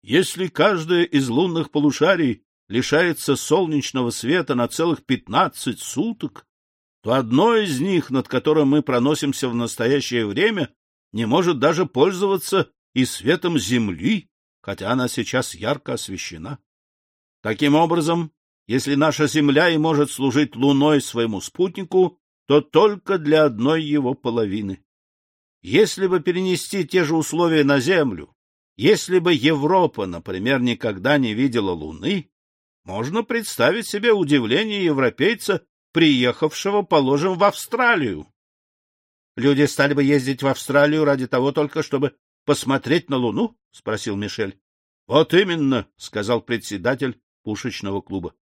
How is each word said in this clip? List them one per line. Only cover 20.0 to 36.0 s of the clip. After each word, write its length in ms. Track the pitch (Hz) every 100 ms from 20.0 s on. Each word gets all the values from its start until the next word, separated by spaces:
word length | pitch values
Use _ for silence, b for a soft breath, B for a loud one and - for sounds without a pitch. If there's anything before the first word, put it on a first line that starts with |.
| 147
служить 440 | - 135 123 147 113
луной 460 | 139 139 147 147
своему 380 | - 117 117 98
спутнику, 800 | - - 185 185 180 185 180 _ _ _ _
то 140 | 143
только 560 | 147 151 214 208 - 190
для 280 | 147 156 151
одной 360 | 107 127 160
его 320 | 151 147 127
половины. 680 | 123 - 117 107 101 101 95 _ _ _ _ _ _ _ _
Если 460 | 90 135 220 - 190
бы 120 | 180
перенести 680 | 156 175 185 180 - 202 160
те 180 | 180
же 120 | 151 165
условия 480 | 151 160 170 160
на 160 | 139 139
Землю, 560 | 123 185 139 90 73 _ _ _ _ -
если 440 | 135 208 - 180
бы 140 | 170
Европа, 720 | 156 135 147 147 185 170 - 98
например, 540 | 85 - 92 110 135
никогда 580 | 123 117 117 95 110 147
не 160 | 123
видела 380 | 107 135 117 98
Луны, 580 | 87 76 80 117 196 - _ _ _ _ _
можно 400 | - 104 123 208
представить 640 | 233 233 214 - 120 202 -
себе 240 | 202 233
удивление 760 | 214 156 143 110 143 220 202 175
европейца, 800 | 139 127 - 160 226 - 190 _ _ _
приехавшего, 880 | 165